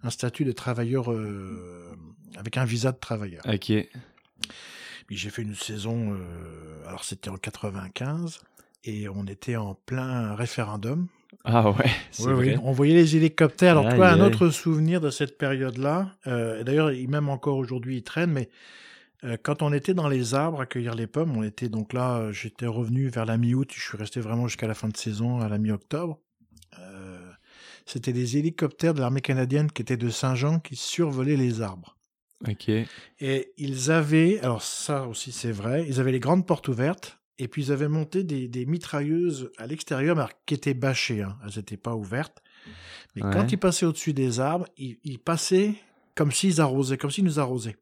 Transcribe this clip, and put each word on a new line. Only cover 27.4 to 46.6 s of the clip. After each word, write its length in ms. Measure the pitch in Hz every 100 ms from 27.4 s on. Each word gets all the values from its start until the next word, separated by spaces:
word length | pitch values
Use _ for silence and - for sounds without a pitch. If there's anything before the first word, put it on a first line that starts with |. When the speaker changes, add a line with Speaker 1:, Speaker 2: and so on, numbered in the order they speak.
| _ - - -
Speaker 1:
c'était 280 | - 127 123
des 240 | 123 123 139
hélicoptères 580 | 156 160 151 - 165
de 60 | 151
l'armée 220 | 123 139
canadienne 500 | - 131 127 143 151
qui 100 | -
étaient 140 | 110 123
de 120 | 120
Saint-Jean 520 | 113 131 127 143 160
qui 160 | - 127
survolaient 600 | - - 165 131 135 147
les 260 | 127 110
arbres. 340 | 107 92 85 _ _ _ _ _ 120
Speaker 2:
Ok. 220 | 104 - 107 113 - - _
Speaker 1:
Et 320 | 135 135 131 -
ils 320 | 139 131 127
avaient, 500 | 165 147 160 165 208
alors 220 | - 113
ça 440 | - - - 143 127
aussi 240 | 110 -
c'est 220 | 123 120
vrai, 320 | 104 110 139 165
ils 140 | 127
avaient 100 | 131
les 100 | 127
grandes 260 | 123 180 180
portes 220 | 160 -
ouvertes, 500 | 117 139 185 - - _ -
et 100 | 127
puis 160 | -
ils 60 | 135
avaient 160 | 139 147
monté 380 | 156 156 185
des, 240 | 180 143 127
des 160 | 123
mitrailleuses 840 | 123 170 - 147 143 165 175 139 123 -
à 80 | 113
l'extérieur, 500 | 156 - 131 147 165
mais 60 |
alors, 100 | 120 - -
qui 80 |
étaient 180 | 147 147
bâchées, 480 | 131 135 131 - 110
hein. 160 | 98 104
Elles 140 | 101 107
étaient 180 | 98 101
pas 180 | -
ouvertes. 480 | 113 101 120 151 - _ _ - 87 - - -
Mais 80 | -
Speaker 2:
Ouais. 60 | 101
Speaker 1:
quand 220 | 98 117
ils 60 | 208
passaient 260 | 185 170
au-dessus 300 | 170 156 -
des 260 | 135 131 117
arbres, 240 | 135 175 180 -
ils, 200 | 131 110
ils 140 | 151 127
passaient 560 | - 165 - 185 208 208 _ _ _
comme 180 | - 151
s'ils 300 | 127 196 165